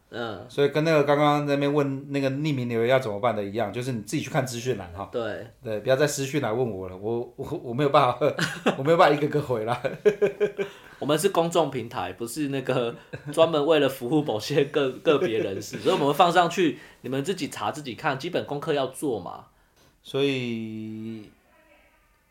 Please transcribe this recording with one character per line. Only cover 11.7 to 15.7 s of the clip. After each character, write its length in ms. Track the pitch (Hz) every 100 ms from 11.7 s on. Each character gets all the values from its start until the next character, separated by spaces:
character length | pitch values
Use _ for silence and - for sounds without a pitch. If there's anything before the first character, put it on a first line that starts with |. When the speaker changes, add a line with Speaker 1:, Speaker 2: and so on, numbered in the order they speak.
Speaker 1:
平 180 | 135 113
台， 260 | 120 92
不 120 | 92 117
是 220 | 156 143
那 140 | 139
个 300 | 131 131 117 120 - - 143
专 180 | 147 165
门 160 | 156
为 140 | 143 156
了 100 | 135
服 200 | - 120
务 140 | 156
某 160 | 143 107
些 240 | - 147
个-， 260 | 143 151 135 -
<laughs> 60 |
个 140 | 165 143
别 200 | 120 110
人 240 | 98 98
士， 140 | -